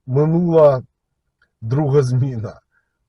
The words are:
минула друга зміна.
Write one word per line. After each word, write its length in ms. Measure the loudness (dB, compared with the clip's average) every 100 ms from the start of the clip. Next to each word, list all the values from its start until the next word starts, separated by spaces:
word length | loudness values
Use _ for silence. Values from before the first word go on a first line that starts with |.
| -6
минула 760 | -2 0 0 0 4 4 2 -6 _ _ _ _ _ _ _
друга 420 | -6 -4 0 0
зміна. 580 | 0 -2 -4 -6 -12 -16 _ _ _ _